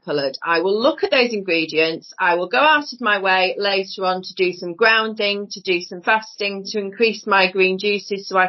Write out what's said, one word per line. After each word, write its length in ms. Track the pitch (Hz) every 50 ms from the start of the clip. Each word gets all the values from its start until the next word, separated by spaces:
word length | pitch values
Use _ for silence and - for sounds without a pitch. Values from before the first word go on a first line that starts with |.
| -
coloured. 340 | 170 147 147 135 135 135 - -
I 160 | 165 170 165
will 180 | 175 196 208 220
look 220 | 240 302 311 - 403
at 60 | 403
those 200 | 285 262 247 240
ingredients. 800 | 220 202 190 185 165 165 160 156 - 156 160 165 165 - - - - -
I 160 | 185 175 170
will 140 | 175 185 180
go 80 | 226
out 340 | 254 285 311 311 294 285 -
of 80 | 247 -
my 220 | 240 208 208 196
way 340 | 190 190 185 185 185 185 -
later 460 | - 202 202 196 190 190 190 - 202 185
on 200 | 185 185 185 185
to 100 | - -
do 160 | - 180 180
some 220 | 180 180 185 175 170
grounding, 760 | 175 226 220 226 220 220 220 214 220 208 202 202 202 202 196
to 100 | - 202
do 180 | - 190 180 175
some 220 | 175 - 190 175
fasting, 640 | - 233 220 220 220 - - - 202 202 196 196 190
to 120 | 190 - 208
increase 460 | 196 196 196 - 233 220 202 - -
my 240 | 214 196 196 185 185
green 280 | 185 190 185 185 185 190
juices 480 | 208 208 202 196 - - 202 196 196
so 100 | - 190
I 100 | 185 185